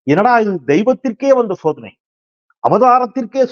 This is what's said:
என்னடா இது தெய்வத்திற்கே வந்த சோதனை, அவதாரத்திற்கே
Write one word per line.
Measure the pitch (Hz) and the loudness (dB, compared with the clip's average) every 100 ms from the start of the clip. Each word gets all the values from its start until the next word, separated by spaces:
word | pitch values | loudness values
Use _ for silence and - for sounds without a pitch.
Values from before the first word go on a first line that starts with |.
என்னடா | 131 156 240 233 | -2 0 2 0
இது | 208 180 127 | 0 -4 -2
தெய்வத்திற்கே | 160 220 254 262 208 277 | 0 0 -2 -6 -4 0
வந்த | 262 226 | 2 0
சோதனை, | 180 156 147 107 - _ _ _ _ _ _ | -4 -6 -6 -10 -20 _ _ _ _ _ _
அவதாரத்திற்கே | 123 202 254 247 247 262 233 269 254 | 0 2 4 2 0 -6 -6 -2 -2